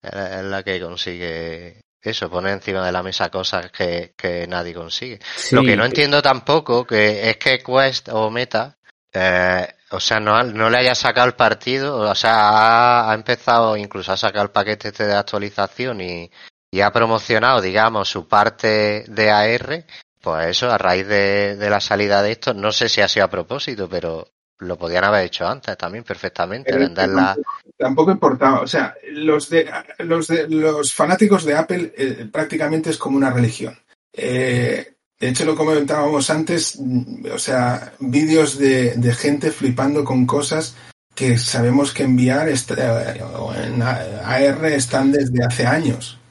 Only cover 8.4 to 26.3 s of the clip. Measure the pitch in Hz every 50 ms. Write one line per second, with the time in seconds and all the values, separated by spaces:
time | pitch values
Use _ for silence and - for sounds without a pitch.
8.4 | 127 127 - 110 113 139 _ _ _ _ _ _ _ _ _ 95 92 92 90 90
9.4 | 90 92 90 90 90 - - _ _ _ - 92 - - 110 110 107 104 104 113
10.4 | 123 123 107 110 110 110 117 123 127 127 127 - - 127 117 131 123 123 120 -
11.4 | 123 110 110 107 - 123 127 135 135 143 147 123 107 107 98 - - 113 113 110
12.4 | 107 104 107 107 110 113 113 117 120 123 120 120 113 110 110 107 110 - 123 -
13.4 | - - 120 117 117 113 110 104 104 101 - 101 90 87 95 95 - 110 95 104
14.4 | 104 104 _ 107 101 107 107 104 - 107 101 - 110 104 101 101 98 - - 104
15.4 | 101 104 - - 101 95 - - 123 131 120 101 92 90 87 85 85 85 _ -
16.4 | - - _ _ _ _ - 92 101 104 104 120 113 113 113 110 107 - 120 107
17.4 | 110 123 131 120 98 92 92 104 110 113 113 107 98 - - 101 82 _ - 104
18.4 | 104 113 107 _ - 113 107 107 107 107 104 104 - - 110 104 110 107 107 104
19.4 | 104 110 117 123 - - 147 165 165 _ - - - _ _ _ _ 92 80 80
20.4 | 82 82 90 - - 123 117 101 95 92 90 92 95 98 104 101 101 98 98 101
21.4 | 101 101 101 101 104 104 104 101 - - 107 101 104 101 101 101 101 104 113 -
22.4 | - - 120 98 98 107 104 - 123 113 - - 104 98 - 110 98 95 - 95
23.4 | 85 _ 123 139 - - 127 101 98 87 92 87 82 85 82 80 - _ _ _
24.4 | _ _ _ _ 98 90 90 85 87 85 87 90 92 101 107 101 92 87 - -
25.4 | 87 85 117 139 _ - 101 - - 87 92 113 117 - 98 - - 95